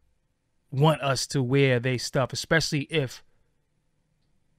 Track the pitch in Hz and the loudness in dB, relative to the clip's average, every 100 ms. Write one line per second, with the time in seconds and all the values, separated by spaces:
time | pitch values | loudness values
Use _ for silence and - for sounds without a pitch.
0 | _ _ _ _ _ _ _ 131 156 147 | _ _ _ _ _ _ _ 2 2 4
1 | 139 123 - 143 123 139 135 123 127 123 | 0 -2 -2 -2 0 2 4 2 0 -4
2 | - 143 123 - - 165 - 151 139 160 | -2 -2 -2 -4 0 0 0 -4 -2 -4
3 | 131 - - _ _ _ _ _ _ _ | -4 -8 -20 _ _ _ _ _ _ _
4 | _ _ _ _ _ | _ _ _ _ _